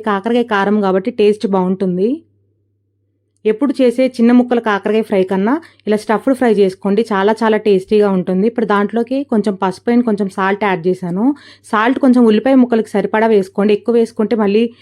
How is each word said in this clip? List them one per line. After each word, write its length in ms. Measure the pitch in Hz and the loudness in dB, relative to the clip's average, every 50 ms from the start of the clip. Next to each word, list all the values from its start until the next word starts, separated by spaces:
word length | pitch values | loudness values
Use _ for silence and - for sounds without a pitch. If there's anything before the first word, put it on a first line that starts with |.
| 214 | -2
కాకరకాయ 380 | 214 202 196 190 226 240 240 240 240 | -2 -4 -4 -2 -2 -2 -2 -2 -2
కారం 260 | 220 196 196 202 214 214 196 | -2 -2 0 0 0 0 0
కాబట్టి 260 | 190 185 190 190 247 - - | 0 0 -2 -2 -4 -2 0
టేస్ట్ 260 | 208 208 202 208 - 196 196 | 0 0 0 0 -2 -2 -2
బాగుంటుంది. 540 | 185 185 185 190 185 196 185 175 180 196 240 285 330 - _ _ _ _ _ _ _ _ _ _ _ _ _ _ _ _ _ _ _ _ _ _ _ - | -2 0 -2 -2 -2 -4 -4 -2 -2 -2 -2 -4 -6 -10 _ _ _ _ _ _ _ _ _ _ _ _ _ _ _ _ _ _ _ _ _ _ _ -2
ఎప్పుడు 280 | 214 214 - 285 254 - - | -2 -2 0 -2 -2 0 2
చేసే 240 | 254 240 240 262 262 254 254 | 0 2 2 0 0 -2 0
చిన్న 140 | - 226 240 247 | 2 2 4 4
ముక్కల 220 | 247 247 247 233 233 233 | 4 4 2 0 -2 0
కాకరకాయ 360 | 220 202 196 - 208 208 220 220 - | -2 -2 -2 -2 -2 -2 -2 -2 0
ఫ్రై 120 | 220 190 185 185 | 0 0 0 0
కన్నా 200 | 196 190 196 226 285 339 - - _ _ _ | -2 -2 0 -2 -2 -4 -6 -10 _ _ _
ఇలా 100 | 202 214 208 - | -4 -4 -4 -2
స్టఫ్డ్ 340 | - 214 196 - 277 269 - | -2 -4 -2 0 -2 0 0
ఫ్రై 120 | 254 233 214 196 | 0 2 2 2
చేసుకోండి, 400 | 196 190 190 - - 196 202 214 233 - | 2 0 0 -4 -4 -2 0 0 0 0
చాలా 220 | 208 190 190 214 220 - | -2 0 0 0 0 0
చాలా 160 | 226 220 220 208 214 | 0 0 0 0 2
టేస్టీగా 420 | 214 202 185 190 - 214 208 208 202 190 | 0 0 0 0 0 0 2 2 2 0
ఉంటుంది. 280 | 180 170 190 185 185 202 233 | -2 -2 -2 -2 -2 -2 -2
ఇప్పుడు 160 | 226 240 226 208 | -2 -2 -2 0
దాంట్లోకి 460 | 202 202 202 202 220 233 233 - 262 277 285 - 247 | 0 0 0 -2 -2 -4 -4 -4 -4 -6 -4 -2 -2
కొంచెం 200 | 214 202 214 190 185 | -2 -2 -2 -4 -2
పసుపు 300 | 196 185 180 - - 240 240 | -4 -4 -4 -4 -4 -2 0
and 100 | 240 240 233 | 0 0 0
కొంచెం 200 | 208 196 208 190 - | -2 -2 -4 -4 -4
సాల్ట్ 260 | 202 190 190 202 196 214 | -2 -2 -2 -2 -2 -2
యాడ్ 140 | 202 185 170 160 | -2 -2 -2 -2
చేశాను. 380 | 185 180 185 185 175 175 190 226 277 294 - - - - _ _ - | -2 -4 -4 -4 -6 -4 -2 -2 -2 -2 -4 -8 -20 -20 _ _ -4
సాల్ట్ 280 | - 208 220 247 262 - 285 | -2 0 0 0 0 2 2
కొంచెం 180 | 254 240 247 240 220 | 4 4 4 4 4
ఉల్లిపాయ 260 | 214 214 - 269 269 262 240 | 4 2 2 2 4 4 4
ముక్కలకి 280 | 247 233 226 214 - - | 4 2 -2 -2 -2 -2
సరిపడా 340 | 196 190 208 - 214 220 226 220 | -4 -2 -2 0 0 2 2 2
వేసుకోండి, 380 | 202 185 - - - 196 214 208 202 | 2 0 -2 -2 -2 0 0 0 0
ఎక్కువ 160 | - 240 233 240 | 0 0 0 0
వేసుకుంటే 380 | 226 226 - - 214 208 240 214 214 | 0 0 -2 -4 -4 -2 0 0 0
మళ్ళీ 200 | 196 202 220 233 233 - _ | 2 2 0 0 -2 -4 _